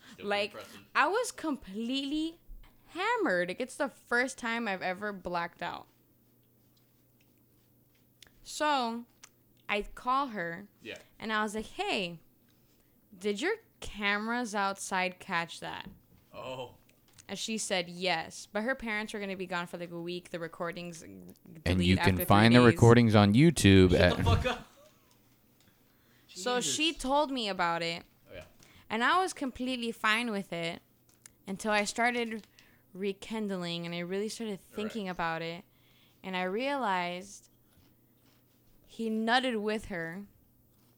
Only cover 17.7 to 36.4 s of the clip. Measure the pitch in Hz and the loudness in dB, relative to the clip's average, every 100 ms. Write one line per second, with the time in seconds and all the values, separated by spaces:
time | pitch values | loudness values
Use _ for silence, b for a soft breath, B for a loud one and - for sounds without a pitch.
17.7 | 190 175 175 180 165 - - - 208 226 | -4 -4 -4 -2 -2 -6 -14 -8 -4 -4
18.7 | 262 233 214 214 214 202 190 185 175 175 | -4 -4 -6 -6 -6 -8 -8 -6 -6 -6
19.7 | 175 175 170 170 175 175 170 165 - 170 | -10 -10 -10 -8 -10 -10 -10 -10 -8 -8
20.7 | 170 175 165 101 185 127 - - 165 87 | -8 -12 -14 -18 -18 -20 -20 -20 -6 0
21.7 | 92 90 92 - 90 90 101 117 123 120 | 2 4 4 4 2 6 8 8 10 8
22.7 | 113 117 120 113 104 101 113 165 - 98 | 8 8 8 8 8 8 8 6 8 10
23.7 | 95 90 87 90 - 90 90 - - - | 10 10 8 6 4 4 4 2 -4 -10
24.7 | - - _ _ _ _ _ _ _ _ | -20 -20 _ _ _ _ _ _ _ _
25.7 | _ _ _ _ _ _ 180 240 247 143 | _ _ _ _ _ _ -8 -2 -2 0
26.7 | 285 320 - 254 285 302 262 208 185 175 | 0 0 0 0 2 2 -2 -4 -2 0
27.7 | 170 165 170 - _ - 90 - - b | 0 -2 -6 -12 _ -20 -20 -20 -20 b
28.7 | b b 220 254 349 370 - 269 - 254 | b b 0 2 2 0 -4 -8 -6 -6
29.7 | 254 233 - 220 220 240 202 190 170 165 | -4 -6 -2 0 2 0 -4 -6 -6 -6
30.7 | - - _ _ _ - _ - 190 214 | -8 -16 _ _ _ -20 _ -10 -6 0
31.7 | 208 202 - 233 240 233 220 - b b | 0 0 0 0 0 -4 -8 -12 b b
32.7 | b _ 180 202 196 - 220 208 185 175 | b _ -6 -6 -6 -6 -6 -4 -4 -4
33.7 | 170 170 170 175 196 214 - 226 190 - | -4 -6 -6 -4 -4 -4 -6 -8 -10 -10
34.7 | 214 214 226 185 175 165 165 165 170 - | -8 -8 -6 -6 -4 -4 -4 -6 -10 -14
35.7 | _ _ _ _ _ 190 185 | _ _ _ _ _ -8 -4